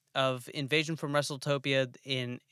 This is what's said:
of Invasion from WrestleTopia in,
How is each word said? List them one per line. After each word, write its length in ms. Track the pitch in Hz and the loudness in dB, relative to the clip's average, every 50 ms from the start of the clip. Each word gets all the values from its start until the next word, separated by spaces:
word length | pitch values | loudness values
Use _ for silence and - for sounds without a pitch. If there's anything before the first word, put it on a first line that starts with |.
| _ _ - | _ _ 0
of 340 | 139 135 131 131 127 123 - - | 2 2 2 2 -2 -4 -8 -6
Invasion 440 | 156 143 123 143 156 156 147 165 | -6 -2 2 2 2 2 2 -2
from 160 | 147 - 147 143 | -4 -2 0 2
WrestleTopia 800 | 147 143 - 151 135 - 151 143 143 139 143 135 135 131 123 123 - - | 2 2 0 -2 -4 -2 0 0 0 0 2 2 2 2 0 -4 -10 -8
in, 380 | 139 139 131 127 123 123 - - _ | -4 -4 -2 -2 -4 -6 -10 -12 _